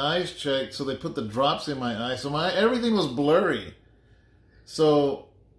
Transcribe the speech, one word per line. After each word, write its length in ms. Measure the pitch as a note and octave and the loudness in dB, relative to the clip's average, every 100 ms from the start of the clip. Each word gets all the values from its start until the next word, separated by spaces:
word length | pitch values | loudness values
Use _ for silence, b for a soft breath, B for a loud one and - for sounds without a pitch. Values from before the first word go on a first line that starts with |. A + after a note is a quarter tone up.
| C#3+ F3 | -2 -2
eyes 160 | F3 | -4
checked, 400 | - C#3+ C3+ A#2 | -6 -2 -2 -4
so 100 | - C#3 | -6 -6
they 100 | B2 | -6
put 200 | D#3+ C#3 | -6 -6
the 80 | A2 | -4
drops 400 | A2 C#3 D3+ - | 0 2 0 -4
in 100 | C3 | -4
my 320 | B2 G#2+ B2 | -4 -4 -4
eye. 40 | B2+ | -4
So 140 | C#3+ | -4
my, 240 | D3 F3 | -2 0
everything 400 | F3 A3+ B3 A#3 | 2 2 2 2
was 140 | G#3 D3+ | 0 0
blurry. 640 | B2 C#3+ E3+ F#3+ A#2+ F#2 - b b b b b b b b - | 0 4 4 4 -2 -6 -16 b b b b b b b b -10
So 640 | - D#3 D3 C#3+ - - _ _ | 2 4 6 2 -2 -10 _ _